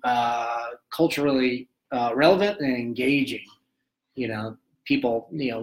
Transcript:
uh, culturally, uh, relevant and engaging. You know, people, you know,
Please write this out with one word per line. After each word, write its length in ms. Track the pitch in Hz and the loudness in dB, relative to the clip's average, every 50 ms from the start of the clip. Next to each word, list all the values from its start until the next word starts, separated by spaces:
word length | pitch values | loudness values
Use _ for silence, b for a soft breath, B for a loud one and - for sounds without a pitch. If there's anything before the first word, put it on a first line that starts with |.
| - | -2
uh, 640 | 123 123 120 117 117 120 117 120 117 117 - - - - - _ - - | 0 2 2 2 0 0 -2 -2 -4 -4 -4 -6 -8 -12 -14 _ -10 0
culturally, 760 | - 165 160 - - 143 143 139 131 127 127 123 123 - - _ _ _ - | 2 2 2 2 2 2 2 2 2 2 2 0 -2 -8 -12 _ _ _ -6
uh, 220 | 135 123 120 120 113 | -4 -2 0 0 2
relevant 460 | 127 147 165 190 185 202 208 202 - | 4 6 6 6 6 4 0 0 -2
and 120 | 151 135 127 | -2 -2 -2
engaging. 680 | 123 120 117 117 120 123 131 143 143 135 - 120 113 - - - _ _ _ _ _ _ _ _ _ _ _ - | -2 -2 -4 -4 -2 0 0 2 2 0 -2 -4 -10 -12 -16 -20 _ _ _ _ _ _ _ _ _ _ _ -10
You 140 | 135 127 110 | -8 -6 -6
know, 280 | 110 107 107 113 113 - _ _ _ _ - | -4 -6 -6 -8 -10 -12 _ _ _ _ -2
people, 440 | - 143 135 - 120 113 117 - - 175 | 0 0 2 2 2 0 0 -2 -6 -8
you 180 | 156 139 127 | -4 -4 -4
know, 80 | 117 113 | -4 -4